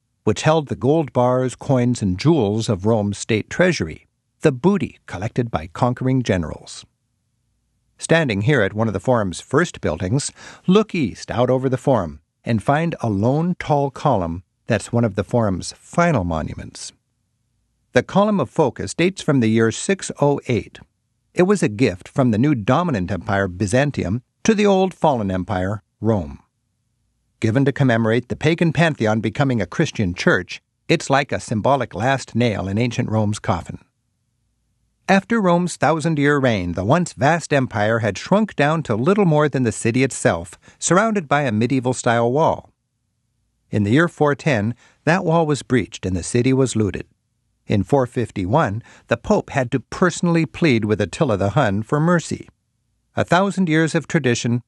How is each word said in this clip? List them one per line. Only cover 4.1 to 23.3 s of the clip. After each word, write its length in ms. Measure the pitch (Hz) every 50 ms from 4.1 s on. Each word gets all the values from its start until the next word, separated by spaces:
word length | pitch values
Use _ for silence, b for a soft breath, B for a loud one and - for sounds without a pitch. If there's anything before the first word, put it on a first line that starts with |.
| _ _ _ _ _ _
the 100 | - 160
booty 460 | 143 123 - 180 208 196 135 - - _ _
collected 460 | - - 85 92 113 - - 123 117
by 160 | - 80 80 87
conquering 560 | - - - 123 123 - 131 131 131 131 120
generals. 600 | - 107 90 82 76 73 - - - - - - _ _ _ _ _ _ _ _ _ _ _ _ _ _ _ _ _ _ _ _ _ _ -
Standing 420 | - - 165 165 165 135 107 98
here 220 | 104 117 151 131 101
at 100 | 98 101
one 140 | 107 113 113
of 80 | 95
the 40 | 98
forum's 400 | - - 127 117 104 95 85 -
first 400 | - - - 143 180 170 - -
buildings, 520 | - 92 78 - 92 90 110 147 - - B B B B B B B
look 300 | - 185 214 220 214 -
east 340 | 180 143 98 - - - -
out 220 | 80 104 123 123
over 180 | 131 131 127 135
the 80 | 123 127
forum 440 | - - 135 113 90 80 73 73 _ _ _ _ _
and 200 | - 117 107 -
find 320 | - 139 151 165 170 151 -
a 80 | - 117
lone 440 | 104 95 101 120 135 151 165 180 175 -
tall 320 | - - 151 143 143 139
column 500 | - - - 151 127 101 90 82 82 90 - _ _ _ _
that's 260 | - 117 101 - -
one 120 | - 120 117
of 100 | 113 95
the 100 | 101 98
forum's 500 | - - 123 113 104 95 87 90 - -
final 500 | - _ - - - 175 175 156 123 90
monuments. 680 | 87 82 78 69 - - - - - - - - - - _ _ _ _ _ _ _ _ _ _ _ _ _ _ _ _ _ _ _
The 100 | - 127
Column 380 | 120 - - 185 202 214 208 190
of 100 | 143 -
Focus 460 | - - 160 127 - - 90 98 -
dates 260 | - 165 185 185 -
from 200 | - - 147 135
the 80 | 117 110
year 180 | 110 113 113 113
six 420 | 107 - - - 196 190 - - - -
oh 220 | 147 143 143 - - -
eight. 320 | 123 104 87 - - - - - _ _ _ _ _ _ _ _
It 120 | _ - 180
was 180 | 185 208 196
a 80 | - 139
gift 380 | 104 101 135 117 90 - - -
from 240 | - - 135 127
the 80 | 110 101
new 160 | 123 151 151
dominant 560 | 120 101 98 127 151 180 175 143 101 90 82
empire, 360 | 104 90 - -